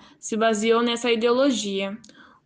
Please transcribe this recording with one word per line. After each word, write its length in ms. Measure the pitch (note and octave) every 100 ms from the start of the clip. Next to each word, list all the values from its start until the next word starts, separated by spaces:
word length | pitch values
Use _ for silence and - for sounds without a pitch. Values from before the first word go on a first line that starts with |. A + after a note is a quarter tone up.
| - _
se 160 | - A3
baseou 460 | A3+ G#3 A3+ A3+
nessa 280 | A#3+ A#3 B3
ideologia. 840 | A3+ A#3+ B3 C#4 A3 G3+ F#3+ G3 G#3 - - - _